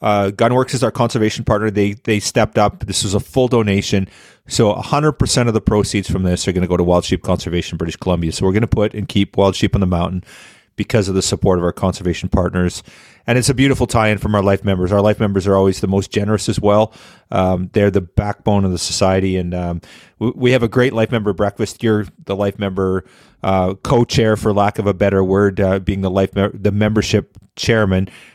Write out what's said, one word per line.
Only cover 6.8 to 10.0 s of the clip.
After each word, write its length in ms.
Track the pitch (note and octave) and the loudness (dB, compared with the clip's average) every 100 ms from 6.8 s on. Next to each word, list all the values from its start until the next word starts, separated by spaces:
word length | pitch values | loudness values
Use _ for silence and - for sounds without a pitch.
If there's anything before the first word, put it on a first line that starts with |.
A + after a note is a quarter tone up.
Wild 220 | F2 F2 - | 2 2 2
Sheep 160 | F#2 | -2
Conservation, 560 | - F2+ - F2 - E2 | -2 -4 -2 -4 -4 -6
British 200 | E2 - | -8 -6
Columbia. 340 | F#2 E2+ E2 | -4 -2 -2
So 140 | - F#2+ | -2 0
we're 80 | |
gonna 120 | G2 A#2 | 0 0
put 300 | - G#2 G#2+ | 0 -2 -4
and 120 | G2+ | -4
keep 300 | G2+ G2 - | 0 0 2
wild 180 | G2 - | 0 2
sheep 200 | - - | 0 0
on 60 | |
the 60 | F#2 | 0
mountain 360 | F2 | 0